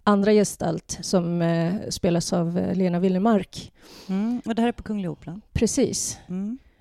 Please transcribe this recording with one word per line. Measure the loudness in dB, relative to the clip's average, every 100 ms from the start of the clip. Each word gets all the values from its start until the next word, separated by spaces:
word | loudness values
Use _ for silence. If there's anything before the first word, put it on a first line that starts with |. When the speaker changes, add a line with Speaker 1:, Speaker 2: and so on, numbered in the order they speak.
Speaker 1:
andra | 2 4 6
gestalt | 6 4 0 -4 -4 -6 -12
som, | 0 0 2 0
eh, | 2 2 0 -2 -6
spelas | -2 0 0 0
av, | 0 0 -2
eh, | -2 0
Lena | 0 0
Willemark. | 0 2 2 2 0 -10 -16 _ -20 -20 -6
Speaker 2:
Mm, | -4 -2 -4
och | -4
det | 0
här | 0
är |
på | -2
Kungliga | -8 -6 -6
Operan. | -8 -12 -14 -8
Speaker 1:
Precis. | 0 0 2 0 0 -6 -10 -10
Speaker 2:
Mm. | -8 -6 -10 -14 _